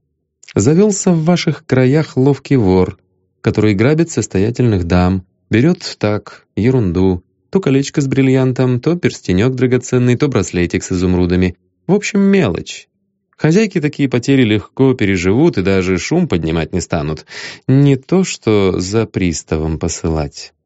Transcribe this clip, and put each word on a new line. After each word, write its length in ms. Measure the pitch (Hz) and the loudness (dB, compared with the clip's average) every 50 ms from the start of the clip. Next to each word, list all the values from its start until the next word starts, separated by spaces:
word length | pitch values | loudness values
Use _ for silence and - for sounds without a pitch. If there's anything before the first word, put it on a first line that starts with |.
| _ _ _ _ _ _ _ _ _ - - | _ _ _ _ _ _ _ _ _ -4 -2
Завёлся 580 | - 98 131 156 180 208 214 196 - - 185 | 0 2 2 4 4 4 2 0 0 0 0
в 120 | 175 160 156 | 0 2 2
ваших 400 | 170 180 160 - 160 143 - _ | 0 0 0 0 -2 -4 -4 _
краях 520 | - 127 127 127 127 139 160 151 - - | -2 0 2 2 2 2 2 0 -2 -2
ловкий 400 | 127 127 143 139 - - - 143 | 0 2 2 0 0 -2 0 0
вор, 420 | 127 104 92 92 92 90 90 90 _ _ _ _ _ _ _ _ _ | 2 2 4 4 2 2 0 -4 _ _ _ _ _ _ _ _ _
который 340 | - 117 - 110 104 107 104 | -4 -2 0 2 2 2 2
грабит 360 | 95 113 139 156 160 170 165 | 2 2 2 2 2 0 -2
состоятельных 760 | - 123 107 - - 92 101 117 120 - 123 117 104 90 87 | -2 -6 -6 -2 -2 -2 -2 -2 0 0 0 2 2 0 0
дам, 400 | 85 90 90 90 90 95 95 - _ _ _ _ - | 0 0 2 2 2 0 -2 -4 _ _ _ _ -2
берёт 460 | 104 110 123 170 180 - - - - - | 0 2 2 2 0 -2 -6 -14 -8 -4
так, 480 | - 104 104 101 - - - - _ _ - | -4 -2 -2 -4 -6 -12 -20 -20 _ _ -4
ерунду, 680 | 95 101 127 131 127 104 90 82 92 95 95 92 90 _ _ _ _ _ - | -2 0 2 2 2 0 0 0 2 2 0 0 -2 _ _ _ _ _ -4
то 100 | - 95 | -2 -2
колечко 400 | - 143 135 135 139 - - 156 | 0 0 0 0 -2 -2 -2 -4
с 80 | 139 135 | -2 -2
бриллиантом, 720 | 127 131 135 131 131 131 131 131 127 135 127 127 127 120 | 0 0 2 2 2 2 0 0 0 0 0 0 0 -2
то 160 | - 156 170 | -2 -2 -2
перстенёк 580 | 175 - 123 - - - - 90 90 113 131 131 | -2 -2 -4 -6 -4 -4 -2 0 0 0 0 0
драгоценный, 640 | 123 127 120 123 127 123 - 127 123 123 123 123 | 0 0 0 0 -2 -2 -2 -2 0 2 2 0
то 100 | 120 147 143 | 0 0 -2
браслетик 540 | 123 110 90 - - 90 87 85 - 90 | 0 -2 -2 -2 -2 -2 -2 -2 -2 -4
с 80 | - - | -4 -4
изумрудами. 680 | 95 87 92 92 90 90 90 87 90 90 92 90 - _ _ _ _ _ - | -4 -2 0 0 2 2 2 2 2 2 0 0 -2 _ _ _ _ _ -2
В 80 | - 185 | 0 0
общем, 260 | 208 202 - - 202 | 0 0 -2 0 0
мелочь. 680 | 196 196 196 190 143 98 82 - - - - - - _ _ _ _ _ _ _ _ _ _ | 2 2 2 2 2 0 -2 -4 -8 -12 -16 -18 -20 _ _ _ _ _ _ _ _ _ _
Хозяйки 440 | - - 156 165 214 226 202 - 175 | -2 0 2 2 2 2 0 -2 -2
такие 280 | 147 147 - - 143 135 | -4 -4 -2 -2 -2 0
потери 340 | 127 120 120 135 139 135 | -2 -2 0 2 2 2
легко 520 | 123 107 107 101 - - - - 135 135 127 | 4 2 2 -2 -2 -6 -2 0 2 2 2
переживут 640 | - 110 95 98 90 82 92 101 127 165 170 - 104 | 0 0 0 0 0 0 0 2 2 2 2 0 0
и 40 | |
даже 360 | 90 95 95 95 90 92 92 87 | -2 0 0 0 0 0 -2 -2
шум 300 | - - 147 180 180 139 | -2 -2 0 0 0 0
поднимать 440 | 95 82 78 80 80 82 78 - | -2 -2 -2 -2 -2 -2 -4 -4
не 80 | - 87 | -4 -6
станут. 460 | - - 92 80 71 76 78 - - - - - - - - - - | -4 -4 -4 -4 -4 -4 -8 -8 -12 -18 -18 -16 -16 -16 -18 -10 -2
Не 300 | - 131 139 143 143 139 | 2 2 4 4 4 2
то 280 | 131 - - 170 190 185 | 0 0 -2 0 0 0
что 540 | - - - - 113 107 101 98 92 90 90 | -2 -4 -4 -2 0 2 2 2 0 0 -2
за 280 | 90 92 104 113 110 | -4 -2 -2 -2 -2
приставом 720 | - - 101 95 87 80 - - - 80 78 78 80 80 73 | -2 -2 -2 -2 -2 -2 -4 -6 -4 -4 -2 -2 -4 -4 -4
посылать. 760 | 87 82 - - - 82 80 78 73 71 - - - - _ _ _ | -4 -6 -6 -4 -4 -4 -2 -2 -4 -6 -10 -16 -20 -20 _ _ _